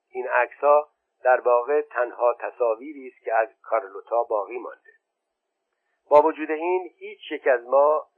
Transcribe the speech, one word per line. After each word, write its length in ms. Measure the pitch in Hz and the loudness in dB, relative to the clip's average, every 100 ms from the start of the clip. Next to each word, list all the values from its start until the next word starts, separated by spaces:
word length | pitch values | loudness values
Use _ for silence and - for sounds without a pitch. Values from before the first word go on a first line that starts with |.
| _ | _
این 180 | 127 123 | -12 -2
عکس‌ها 640 | 123 120 - 143 147 151 _ _ _ | -2 -2 0 4 4 2 _ _ _
در 180 | 127 123 | 0 2
واقع 400 | 117 120 120 147 | 4 2 2 -2
تنها 520 | 147 120 120 98 120 | -2 -4 -4 0 -2
تصاویری 760 | 120 107 - 120 113 143 143 127 | -2 -8 -2 -2 -2 -6 -16 -18
است 180 | _ 120 | _ -4
که 80 | |
از 160 | 110 113 _ | -2 -2 _
کارلوتا 600 | - 110 98 98 - 117 | -4 -4 -4 -16 -4 -4
باقی 360 | 117 107 95 120 | -2 -4 -4 -10
مانده.» 320 | 87 67 _ _ _ _ _ _ _ _ _ _ _ _ - | -12 -16 _ _ _ _ _ _ _ _ _ _ _ _ 4
با 120 | 147 | 4
وجود 300 | 156 147 156 | 4 0 -6
این، 400 | 156 170 185 175 _ | -6 -2 -4 -4 _
هیچ 360 | 202 208 - | -20 -18 -12
یک 160 | 151 147 | -6 0
از 200 | 123 120 | 0 2
ما 400 | 135 147 151 - | 2 2 0 -4